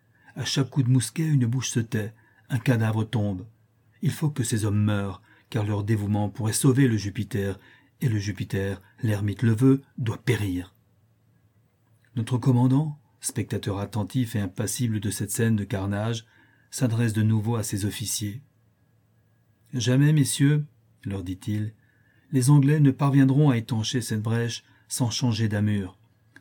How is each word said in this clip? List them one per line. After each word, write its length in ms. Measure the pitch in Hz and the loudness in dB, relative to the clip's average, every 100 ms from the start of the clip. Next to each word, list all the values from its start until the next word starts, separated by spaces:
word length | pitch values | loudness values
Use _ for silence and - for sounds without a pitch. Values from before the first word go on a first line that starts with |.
| _ _ _ - | _ _ _ -10
À 100 | 113 | -4
chaque 240 | 156 131 | -2 0
coup 140 | 151 | 0
de 60 | 120 | 2
mousquet, 380 | 131 113 - 160 | 2 0 -2 0
une 180 | 143 117 | 2 2
bouche 240 | 127 - | -2 -2
se 100 | 120 | -4
tait, 340 | 113 110 104 - _ _ - | -2 -4 -6 -10 _ _ -6
un 100 | 123 | -2
cadavre 440 | - 117 110 110 | 0 0 0 0
tombe. 420 | 110 113 104 92 107 _ _ _ _ _ | -2 -2 -2 -4 -10 _ _ _ _ _
Il 100 | 151 | -4
faut 180 | - 156 | -2 -2
que 140 | 147 | -2
ces 220 | 113 110 104 | -2 -2 0
hommes 180 | 104 | 2
meurent, 380 | 104 104 101 95 _ _ _ | 2 0 -2 -8 _ _ _
car 160 | 110 104 | -4 -2
leur 180 | 101 | -2
dévouement 460 | 101 110 101 104 104 | 0 -2 0 0 -2
pourrait 240 | - 107 | -2 -4
sauver 340 | 107 143 127 131 | 2 2 4 4
le 100 | 110 | 2
Jupiter, 640 | 98 98 101 104 98 98 - - _ _ | -2 -6 -6 -4 -4 -8 -14 -20 _ _
et 100 | 135 | -2
le 80 | 107 | 0
Jupiter, 640 | 101 95 104 98 98 95 - - | -2 -6 -6 -4 -4 -6 -12 -6
l'ermite 400 | 110 101 104 98 | -2 0 -2 -2
le 100 | 113 | 0
veut, 280 | 110 135 135 - - | 2 4 2 -2 -8
doit 200 | 113 - | -6 -4
périr. 560 | - 110 101 90 90 _ _ _ _ _ _ _ _ _ _ _ _ _ _ 120 | -2 -2 -2 -6 -8 _ _ _ _ _ _ _ _ _ _ _ _ _ _ -8
Notre 220 | 110 120 | -4 0
commandant, 640 | 127 123 127 131 156 147 _ _ | 2 4 4 2 0 -6 _ _
spectateur 580 | - - - 104 - 98 | -8 -6 -4 -4 -4 -6
attentif 580 | 101 104 98 127 117 113 | -4 -4 -4 -2 -2 -2
et 40 | |
impassible 600 | 95 - 107 - 120 107 | -4 -4 -6 -2 -2 -2
de 120 | 104 | -4
cette 200 | - 107 | -4 -4
scène 240 | - 113 110 | 0 0 0
de 80 | |
carnage, 600 | 98 98 98 101 113 113 - _ _ _ _ | 0 -4 -2 -2 -2 -6 -10 _ _ _ _
s'adresse 420 | - 123 117 117 | -4 0 2 0
de 80 | 107 | 2
nouveau 360 | 107 110 107 117 | 2 2 0 -4
à 60 | |
ses 220 | 101 104 101 | -4 -4 -4
officiers. « 560 | - 107 - 104 120 - _ _ _ _ _ _ _ _ _ _ _ _ | -4 -6 -6 -6 -10 -16 _ _ _ _ _ _ _ _ _ _ _ _
Jamais, 400 | 127 110 127 147 | -2 2 4 6
messieurs, » 520 | 151 127 - 143 151 147 _ _ _ | 4 2 2 2 2 -2 _ _ _
leur 200 | - 98 | -10 -8
dit-il, « 500 | 95 92 - 104 107 - _ _ _ _ _ | -6 -8 -4 -4 -4 -8 _ _ _ _ _
les 180 | 131 123 | 2 6
Anglais 300 | 147 135 156 | 6 6 6
ne 120 | 143 | 4
parviendront 580 | 127 139 139 135 135 151 | 4 2 4 4 6 4
à 80 | 117 | 2
étancher 440 | 113 110 107 127 | -2 -4 -2 -4
cette 200 | - 107 | -4 -4
brèche 420 | 113 117 117 - - _ - | -2 -2 -2 -6 -14 _ -10
sans 220 | - 120 | -4 -2
changer 380 | - 123 110 110 | 0 0 0 0
d'amure. 500 | 104 107 104 95 - _ _ _ - | 0 0 0 -4 -10 _ _ _ -16